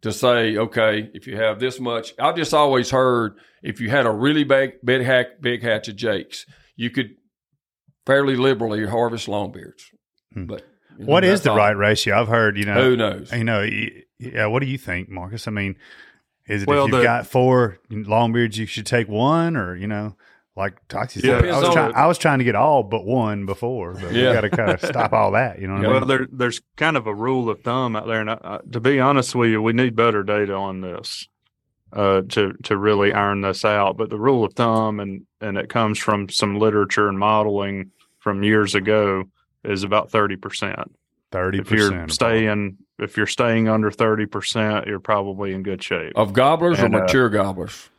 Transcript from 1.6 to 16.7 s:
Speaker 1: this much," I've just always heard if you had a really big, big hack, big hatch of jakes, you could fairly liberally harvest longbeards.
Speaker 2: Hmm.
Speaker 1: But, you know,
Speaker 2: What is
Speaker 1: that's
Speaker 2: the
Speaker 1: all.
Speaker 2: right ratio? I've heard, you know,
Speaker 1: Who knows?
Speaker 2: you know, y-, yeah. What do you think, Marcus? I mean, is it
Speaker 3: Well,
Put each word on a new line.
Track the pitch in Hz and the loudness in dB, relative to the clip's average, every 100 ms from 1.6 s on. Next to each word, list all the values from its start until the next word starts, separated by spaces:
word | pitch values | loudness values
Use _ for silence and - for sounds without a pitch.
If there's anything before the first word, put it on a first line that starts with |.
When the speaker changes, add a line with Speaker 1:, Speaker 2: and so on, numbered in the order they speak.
Speaker 1:
this | 127 127 | -4 -4
much," | 123 117 113 - | -6 -6 -8 -2
I've | 147 | -2
just | 165 151 | 0 0
always | 156 147 131 120 | 2 4 2 2
heard | 131 131 120 110 - _ _ | 2 2 2 -2 -6 _ _
if | - 104 | -12 -8
you | 113 | -2
had | 139 | 2
a | 120 | 2
really | 107 131 151 | 2 2 2
big, | 143 135 131 - | 4 2 2 -4
big | 123 131 | 0 0
hack, | 127 127 123 - | 2 2 0 -4
big | 120 120 | -4 -4
hatch | 117 107 107 | -2 -2 -4
of | |
jakes, | 101 110 98 - - - _ _ | -6 -4 -4 -6 -16 -20 _ _
you | - 117 | -8 -6
could | 127 117 - _ _ _ _ _ _ _ _ - | -4 -6 -8 _ _ _ _ _ _ _ _ 0
fairly | 139 139 131 | 2 4 2
liberally | 131 123 113 104 107 | 2 2 0 -2 -2
harvest | 113 117 113 - | 0 -2 -2 -6
longbeards. | 101 98 - - _ - _ _ _ _ | -4 -4 -8 -20 _ -20 _ _ _ _
Speaker 2:
Hmm. | - 90 | -12 -10
Speaker 1:
But, | 98 - _ _ - | -12 -16 _ _ -16
you | |
know, | 104 | 2
Speaker 2:
What | 160 | 4
is | 185 202 | 6 4
Speaker 1:
that's | |
Speaker 2:
the | 147 | 4
Speaker 1:
all. | 107 | 4
Speaker 2:
right | 104 104 | 4 4
ratio? | 104 107 - 101 | 2 2 2 0
I've | 113 | 2
heard, | 117 110 101 | 2 2 0
you | |
know, | 101 104 | -2 2
Speaker 1:
Who | 131 127 | 2 2
knows? | 107 98 - | 0 -4 -8
Speaker 2:
you | 120 | -4
know, | 113 110 | -2 -2
y-, | 104 104 110 - _ _ | -2 -4 -8 -10 _ _
yeah. | 117 120 110 | -12 -4 -2
What | 120 | -2
do | 135 | -4
you | 131 | -8
think, | - 90 92 | -6 -8 -8
Marcus? | 98 87 110 - | -12 -12 -10 -8
I | |
mean, | 107 98 95 - - - _ _ _ - | -4 -4 -6 -14 -20 -20 _ _ _ -6
is | 104 | -4
it | |
Speaker 3:
Well, | 101 | 0